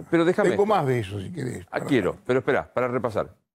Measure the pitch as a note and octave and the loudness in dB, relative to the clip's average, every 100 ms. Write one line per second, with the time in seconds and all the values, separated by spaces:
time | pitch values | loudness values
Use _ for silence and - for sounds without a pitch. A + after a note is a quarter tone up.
0 | - E3+ E3 F3+ F#3 F#3+ G3+ G3+ C#3 B2 | -2 2 2 2 2 2 2 2 2 0
1 | F#2+ G2+ F#2 - - F#2 F2+ - - C3 | -2 -8 -8 -8 -8 -8 -8 -8 0 2
2 | F2 - - B2+ C3+ B2 D#2+ - B2 B2 | 2 -2 -2 0 2 0 -2 -2 -2 -2
3 | A#2 G#2 D#2 - _ | -2 -2 -6 -10 _